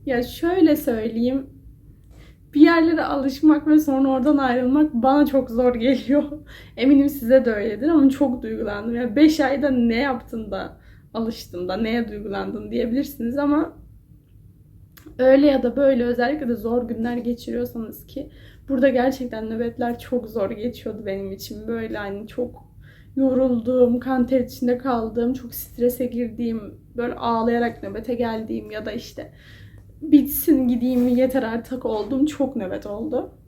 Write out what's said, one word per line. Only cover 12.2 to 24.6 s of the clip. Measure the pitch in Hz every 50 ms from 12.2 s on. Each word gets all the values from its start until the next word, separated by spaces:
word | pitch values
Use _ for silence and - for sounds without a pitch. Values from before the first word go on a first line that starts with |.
| 208 220 196 196 190 196 202 208 208 208
diyebilirsiniz | 220 233 247 233 226 269 294 294 - - 233 233 247 277
ama | 285 285 294 302 320 - - - - - - - - _ - - _ _ _ - - - - - - - - - - - _ - - - - -
öyle | 254 262 262 277 285 294
ya | 277 262 -
da | 262 -
böyle | 269 285 269 269 240 240
özellikle | 240 240 240 240 247 285 302 294 240
de | 240
zor | 214 208 226 233 247 240 233
günler | 233 220 226 240 240 240
geçiriyorsanız | 240 233 240 233 - - 226 233 247 247 - 233 220 214 - - - -
ki | - - 285 - - - - - - - - -
burada | 269 254 240 277
gerçekten | 247 254 240 269 269 269 262 247 233 220 220 220
nöbetler | 220 220 233 233 233 - 247 240 240 240
çok | - - - 240 220 220
zor | - 226 196 190
geçiyordu | 233 208 208 247 240 - - 233 214 202 208
benim | 202 190 196 196 196
için. | 196 196 - - 220 208 214 220
Böyle | 226 226 226 220 226 214
hani | 208 202 196 202 220 220
çok | - - 247 240 - - - - _ - - - - - - - -
yoruldum, | - 269 269 254 247 262 262 247 233 220 233 254 254 247 247 233 247
kan | 247 262 262 254 247
ter | 240 262 262
içinde | 240 247 - -